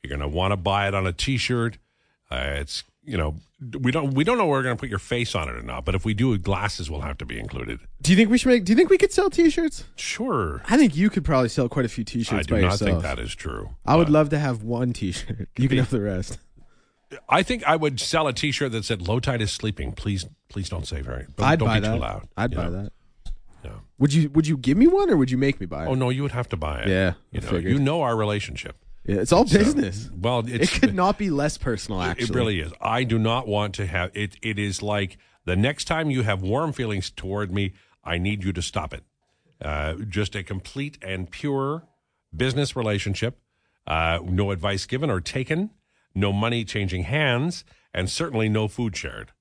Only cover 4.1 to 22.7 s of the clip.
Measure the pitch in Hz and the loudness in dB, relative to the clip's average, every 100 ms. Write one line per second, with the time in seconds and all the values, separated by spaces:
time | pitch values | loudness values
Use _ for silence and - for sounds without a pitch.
4.1 | 135 165 247 185 139 127 120 123 101 - | 2 2 4 4 2 0 -4 -4 -6 -4
5.1 | 120 117 95 73 58 57 64 65 92 - | -2 -2 -2 -4 -6 -8 -6 -2 -2 0
6.1 | 104 131 107 92 92 101 - 78 76 71 | 2 2 2 0 0 -2 -4 -6 -6 -6
7.1 | 69 58 57 52 62 57 58 - - - | -8 -10 -10 -8 -8 -8 -10 -12 -4 4
8.1 | 185 220 240 254 240 180 226 349 381 392 | 6 8 6 6 4 6 6 6 6 6
9.1 | - 381 - 339 302 320 - - - - | 4 2 6 4 4 -2 -4 -14 -10 -8
10.1 | - 254 156 87 67 - 240 262 143 208 | -4 -2 0 0 -4 2 6 6 6 2
11.1 | - 147 135 120 - 123 - 120 - 110 | 2 2 4 4 2 0 2 -2 -2 -4
12.1 | 120 113 - 80 110 92 101 101 85 80 | -4 0 0 2 4 4 4 2 0 0
13.1 | 64 57 - - 55 50 - - 151 165 | -4 -6 -8 -8 -8 -10 -8 2 4 6
14.1 | 151 151 147 143 117 107 120 127 117 98 | 6 6 2 0 -4 -4 -2 -2 -2 -4
15.1 | 87 - 110 - - 135 127 131 123 101 | -4 -6 -8 -8 0 2 4 2 0 0
16.1 | 92 - - _ - - _ _ _ _ | -2 -4 -10 _ -20 -20 _ _ _ _
17.1 | 139 - 147 190 247 147 160 151 123 - | -20 2 2 2 -2 2 2 2 -2 -2
18.1 | 165 156 117 156 120 139 113 104 107 87 | 2 2 0 -2 -2 -2 -4 -4 -4 0
19.1 | 117 127 120 107 - 110 101 64 - - | 0 0 -2 -2 -2 -4 -4 -8 -6 -4
20.1 | 95 82 - _ - 92 82 78 73 62 | -4 -6 -16 _ -10 -6 -6 -6 -8 -8
21.1 | 62 - - 120 160 117 110 107 113 62 | -10 -10 0 4 4 4 2 0 -2 -2
22.1 | 50 - - 98 - 87 | -6 -10 -4 -2 -2 -4